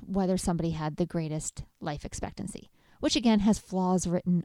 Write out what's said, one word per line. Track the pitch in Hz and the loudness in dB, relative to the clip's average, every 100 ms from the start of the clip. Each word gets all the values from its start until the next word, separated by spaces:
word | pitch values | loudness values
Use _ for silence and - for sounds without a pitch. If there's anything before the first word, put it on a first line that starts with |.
| - | -6
whether | 190 185 185 | -2 2 0
somebody | - 170 170 | 0 0 0
had | 160 156 147 | -2 -4 -2
the | 175 | -2
greatest | 170 156 156 - - - - | -2 -4 -4 -6 -10 -14 -10
life | 165 147 | -8 -8
expectancy, | - - - - - - - _ _ - | -8 -8 -10 -10 -12 -12 -16 _ _ -4
which | 302 302 | 0 2
again | 233 220 | 4 4
has | 202 202 | 4 2
flaws | - 185 185 185 175 | 0 0 2 2 2
written | 170 - 180 | -2 2 0